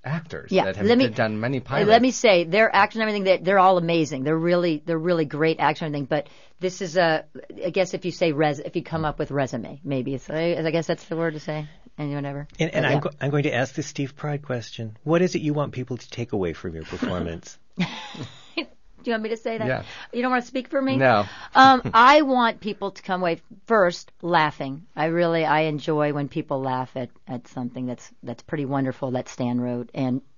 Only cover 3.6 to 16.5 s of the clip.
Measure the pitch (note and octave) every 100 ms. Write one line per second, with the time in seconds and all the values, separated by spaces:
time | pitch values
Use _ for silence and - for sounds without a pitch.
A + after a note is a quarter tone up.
3.6 | F#3 F3+ E3 E3+ D3+ C3+ C3+ D#3+ E3+ F3
4.6 | F3 D3+ E3+ E3 E3+ E3+ D3+ D3 D#3+ D#3+
5.6 | D3 D3+ D#3+ D3 C3 D3+ - - - -
6.6 | F#3 F#3 F#3 E3+ E3 D#3+ - - - -
7.6 | F3+ F#3+ F3+ F3+ F3+ - E3+ C#3+ D#3 D3
8.6 | F3 F3+ - E3 D#3 C#3+ D3+ C#3 C3 B2
9.6 | G2 C#3+ C#3 C3+ B2 C3+ - D3+ E3+ E3
10.6 | D#3+ E3 D#3+ E3 - E3 E3 D3+ - D#3
11.6 | D3+ - - - D3 C#3+ C#3 C#3 C#3+ -
12.6 | D#3+ - C#3 C#3+ - - C#3 D3 C#3+ B2
13.6 | C#3 - - - C3+ - D3+ D3 D3 B2
14.6 | - - A2+ A2 D3 E3+ F3+ F3+ D3+ D3
15.6 | C3+ B2+ B2 B2 - - A#2 G#2 F2